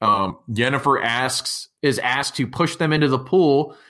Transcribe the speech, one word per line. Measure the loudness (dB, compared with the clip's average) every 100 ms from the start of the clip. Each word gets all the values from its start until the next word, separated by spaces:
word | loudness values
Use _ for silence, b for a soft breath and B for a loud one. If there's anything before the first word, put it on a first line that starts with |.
| 0
Um, | 2 0 -6 -6
Yennefer | -2 0 0 2 0
asks, | 0 -2 -2 -4 -6 -10 -12 _
is | -2 0
asked | -2 -2 -4 -4
to | -4
push | -2 -2 -2
them | 0
into | 2 2
the | 0
pool. | 2 4 4 4 0 B B